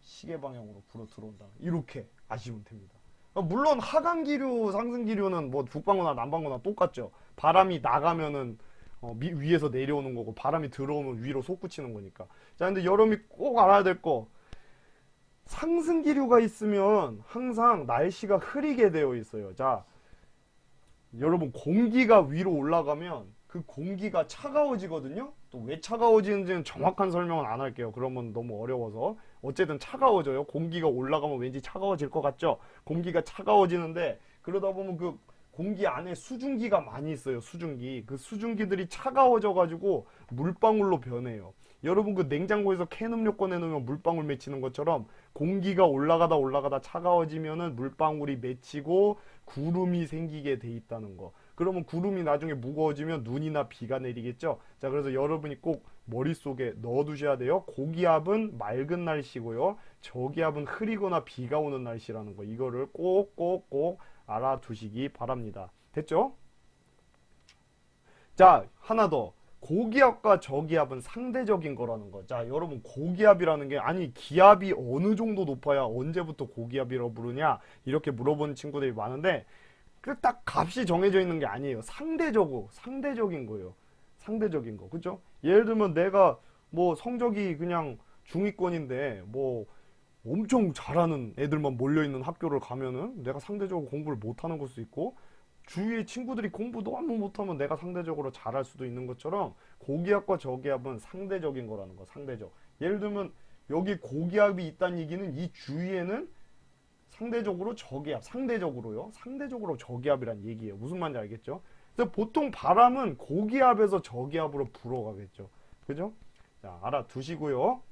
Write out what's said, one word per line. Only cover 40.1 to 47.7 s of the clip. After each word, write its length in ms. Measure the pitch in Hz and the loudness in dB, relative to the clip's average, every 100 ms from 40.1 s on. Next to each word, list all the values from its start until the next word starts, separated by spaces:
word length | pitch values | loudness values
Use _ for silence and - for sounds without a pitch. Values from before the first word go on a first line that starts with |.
| - - | -20 -12
물방울로 680 | 123 160 180 220 220 196 165 | -4 -4 4 4 6 4 2
변해요. 540 | 123 120 123 110 92 - - _ | -2 -6 -6 -10 -14 -20 -20 _
여러분 320 | 151 185 208 190 | 2 2 2 0
그 60 | |
냉장고에서 640 | 151 143 190 214 196 190 170 | 0 0 0 2 2 0 -2
캔 260 | - 226 | -4 -4
음료 240 | 233 220 208 | 0 0 0
꺼내놓으면 480 | 196 175 165 156 | -2 0 -2 -4
물방울 400 | 123 151 165 165 | -4 -2 0 0
맺히는 360 | 151 131 - 139 | -2 -6 -6 -6
것처럼 460 | 131 127 151 156 107 - - | -6 -2 0 0 -2 -18 -20
공기가 500 | - 151 196 180 185 180 | -4 -2 0 0 6 6
올라가다 480 | 135 147 165 170 | 6 4 6 6
올라가다 460 | 156 131 139 139 139 | 4 4 0 0 -4
차가워지면은 960 | - 170 175 175 160 156 156 156 175 | -4 -2 4 4 2 -4 -6 -4 -6